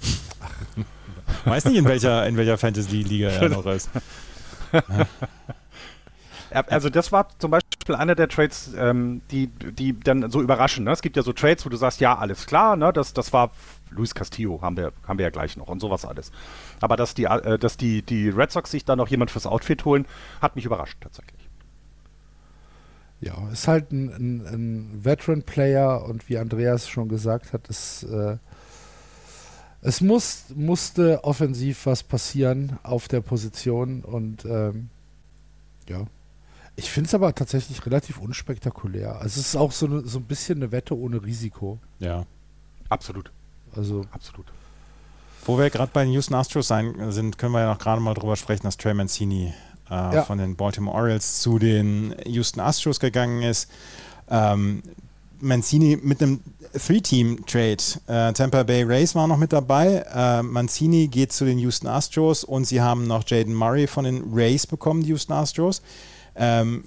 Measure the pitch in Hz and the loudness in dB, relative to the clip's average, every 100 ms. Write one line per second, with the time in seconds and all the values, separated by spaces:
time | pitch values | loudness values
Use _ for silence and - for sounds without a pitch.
0 | - - - - - - - 110 107 - | -2 -2 -6 -16 -14 -14 -10 -8 -10 -12
1 | - - - - 123 127 247 226 131 127 | -18 -8 -4 0 2 2 4 6 6 4
2 | 123 117 107 113 113 110 117 104 98 107 | 4 4 2 2 2 2 2 0 -2 -2
3 | 101 104 101 92 170 98 95 95 - - | 0 0 0 2 2 2 0 -2 -4 -8
4 | - - - - - - - 160 - 104 | -10 -16 -18 -18 -18 -14 2 2 2 2
5 | - - 131 - - - - - - - | 0 -2 -12 -12 -18 -18 -20 -20 -20 -20
6 | - - - - - 135 - 151 143 160 | -20 -20 -20 -20 -4 -4 0 0 2 2
7 | - 196 196 - 160 165 - - - 135 | 4 2 0 -4 2 2 2 -6 -4 0
8 | 160 170 156 - 151 - 135 101 120 123 | 2 2 2 2 0 0 -12 0 2 2
9 | 123 120 - 135 131 - - 113 135 113 | 0 -4 -6 -2 -2 -4 -12 -2 -2 0
10 | 135 131 117 131 123 123 135 - 107 160 | 2 2 2 0 2 4 4 2 -2 -2
11 | 156 139 123 - 147 170 139 120 127 - | 0 -2 -2 2 2 2 -2 -2 -2 4
12 | 123 123 104 95 - 156 220 185 165 160 | 4 4 0 -6 0 4 4 4 2 2
13 | 135 127 - 127 120 - - - - - | -2 -4 2 2 2 -2 -20 -20 -12 -6
14 | 113 - 95 - 104 82 90 90 78 - | -4 -4 -10 -6 -4 -2 -4 -4 -6 -8
15 | - 98 87 - 78 - - 92 104 95 | -6 -2 -2 -2 -6 -8 -10 -8 -4 -4
16 | - - - - - - - - 113 117 | -4 -12 -14 -18 -18 -18 -20 -4 0 2
17 | 120 - 95 113 110 107 120 - 120 107 | 0 0 0 2 2 0 0 0 -2 -2
18 | - 113 104 98 151 175 - 147 - 127 | -2 0 2 2 0 0 -4 -4 0 0
19 | 113 131 120 113 - 113 - 147 151 139 | 2 0 0 -2 -4 -2 0 0 2 2
20 | 135 - - - 147 127 113 95 71 - | 0 -10 -18 -4 -4 -2 -4 -4 -6 -12
21 | - - - - - - - - - - | -18 -20 -20 -20 -20 -20 -20 -20 -20 -20
22 | - - - - - - - - - - | -20 -20 -20 -20 -20 -20 -20 -20 -20 -20
23 | - - - 90 104 113 160 160 147 139 | -20 -14 -12 -10 -10 -4 2 2 2 -4
24 | 131 113 123 120 104 113 117 110 110 104 | -4 -4 -4 -4 -6 -6 -6 -6 -8 -2
25 | 117 151 - 151 - - 139 135 135 127 | 0 0 0 -2 -2 0 2 4 2 0
26 | - 113 - 117 113 113 120 120 - 123 | -4 -10 -6 -6 -2 0 2 0 -2 -6
27 | 113 110 113 117 - 117 - 107 - - | -4 -2 -2 -2 -4 -10 -8 -8 -8 -10
28 | - 107 104 113 - - - - - - | -6 -2 -2 -4 -10 -20 -20 -20 -20 -20
29 | - - - - - - - - 131 - | -20 -20 -20 -20 -20 -20 -20 -4 -2 2
30 | 190 226 - - - 139 156 175 - - | 4 4 2 -6 -10 -4 0 0 0 4
31 | 170 160 143 147 147 123 135 131 135 127 | 4 4 0 0 0 0 -4 -2 0 0
32 | - 123 - 139 131 131 139 127 131 123 | 0 -4 -2 0 2 0 -4 -8 -4 -4
33 | - 123 - 120 107 - 127 120 127 131 | -2 -4 -2 -4 -4 -6 -2 -2 -2 -6
34 | - 117 110 110 113 113 107 107 117 - | -8 -8 -6 -8 -6 -2 -2 -4 -12 -18
35 | - - - - - - - - - 90 | -20 -20 -20 -20 -20 -20 -20 -20 -12 -10
36 | 104 - - - - - - - - 143 | -10 -14 -20 -20 -20 -20 -18 -12 -6 -4
37 | 165 202 180 - 131 135 120 131 123 139 | 0 2 2 0 -2 -2 -4 -10 -2 -2
38 | - - 104 131 - 123 123 - 101 98 | -2 -10 -10 -8 -8 -6 -6 -6 -8 -6
39 | 107 110 107 127 131 147 147 - 151 147 | -8 -6 -6 -4 -4 0 0 0 -2 -2
40 | 120 127 117 - - 156 120 123 - 127 | -4 -8 -8 -8 -4 -4 -2 -4 -4 -6
41 | 123 117 101 113 113 - 98 113 - - | -4 -4 -6 -6 -8 -8 -10 -10 -16 -8
42 | 90 87 87 - - - - - - 104 | -6 -4 -8 -14 -20 -20 -20 -18 -6 -6
43 | - 95 - - - - - 107 104 104 | -6 -12 -14 -20 -20 -20 -14 -8 -4 -4
44 | 98 - - 101 - - - - - - | -8 -14 -18 -18 -20 -20 -20 -20 -20 -20
45 | - - - - - 123 143 113 131 147 | -20 -20 -20 -8 0 2 2 2 0 2
46 | 131 135 - 131 135 151 - 110 117 104 | 2 2 0 0 0 -2 0 0 0 -6
47 | 107 104 110 - 120 120 110 104 110 113 | -4 -2 -2 -2 0 2 0 0 0 0
48 | 113 107 107 104 - 107 101 - 110 101 | 0 -2 -2 -4 -2 -2 -2 -2 0 0
49 | 98 - 101 95 87 - - - - 92 | -2 -2 -2 -2 -2 -6 -16 -20 -8 -4
50 | 92 156 147 196 190 90 101 98 101 107 | 0 0 0 -2 -4 -2 -4 -2 -2 0
51 | 117 110 - - 120 113 113 107 104 104 | 0 0 -2 -2 2 4 4 4 2 0
52 | 107 - - 120 117 - 110 - 156 135 | -2 -6 -4 -2 -2 -2 -2 0 -2 0
53 | 131 - 120 120 120 113 - - - - | 0 0 0 0 0 0 -4 -14 -20 -20
54 | - - - 117 107 101 101 101 - - | -20 -20 -2 2 4 4 0 -2 -8 -20
55 | - - - - 135 120 - 147 156 147 | -20 -20 -20 -6 0 2 4 6 6 4
56 | 139 135 143 135 - - - 139 - 208 | 2 2 2 2 -4 -20 -10 -6 2 2
57 | - 127 117 117 - 120 113 104 - - | 4 4 4 0 0 2 2 2 -2 -4
58 | - 117 113 110 135 131 117 123 120 127 | -2 0 2 2 2 4 4 2 4 4
59 | 165 165 160 151 160 147 127 139 185 190 | 4 4 4 4 4 2 4 4 4 2
60 | - 123 123 120 120 120 120 - 160 165 | 0 0 2 2 0 -2 -2 2 4 6
61 | 151 120 135 - 131 123 123 - 120 131 | 4 2 0 0 2 2 0 -2 -2 -2
62 | - 160 160 151 - 135 123 127 120 120 | -2 2 2 2 -2 -2 0 2 2 2
63 | 117 110 - 117 110 113 113 139 139 143 | 0 -2 2 2 2 2 2 2 2 0
64 | 131 127 113 113 117 139 - 156 156 160 | -2 -2 -2 2 4 2 -2 -2 0 2
65 | 156 151 - 147 147 - 175 190 - - | 0 -2 -2 -2 0 0 0 0 -8 -20
66 | - - - - 120 117 113 120 | -20 -20 -18 -2 2 2 2 -2